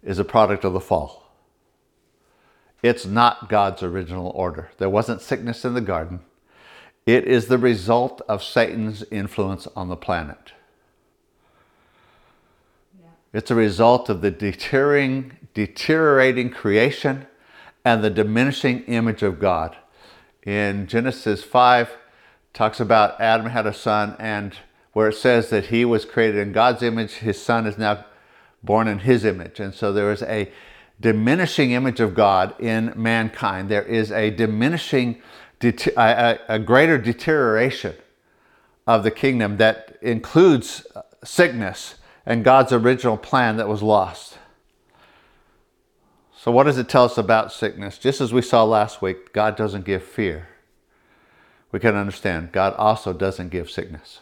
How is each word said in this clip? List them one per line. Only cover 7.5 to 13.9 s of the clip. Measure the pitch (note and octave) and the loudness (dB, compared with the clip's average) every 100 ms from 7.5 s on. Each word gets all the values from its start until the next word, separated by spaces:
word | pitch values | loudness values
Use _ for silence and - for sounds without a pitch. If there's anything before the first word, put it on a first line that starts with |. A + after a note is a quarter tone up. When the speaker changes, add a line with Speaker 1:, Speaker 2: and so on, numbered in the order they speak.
| B2+ | 2
Speaker 1:
result | B2 A2+ F#2 A#2 B2+ - - | 2 0 0 0 0 -8 -6
of | G2+ | -6
Satan's | - - A2 F#2 A2 G#2 G#2+ | -2 0 0 -2 -8 -8 -10
influence | G#2+ G2 - G2 F#2+ - - | -8 -8 -4 -4 -4 -10 -12
on | F2+ | -10
the | F2+ | -10
planet. | - F2+ D#2 - - - _ _ _ _ _ _ _ _ _ _ _ _ _ _ _ _ _ _ _ _ _ _ _ _ | -6 -6 -6 -14 -20 -20 _ _ _ _ _ _ _ _ _ _ _ _ _ _ _ _ _ _ _ _ _ _ _ _
Speaker 2:
Yeah. | _ _ _ | _ _ _
Speaker 1:
It's | G#2 - | -10 -2
a | |
result | A2+ A2 F2+ A2+ | 2 2 4 4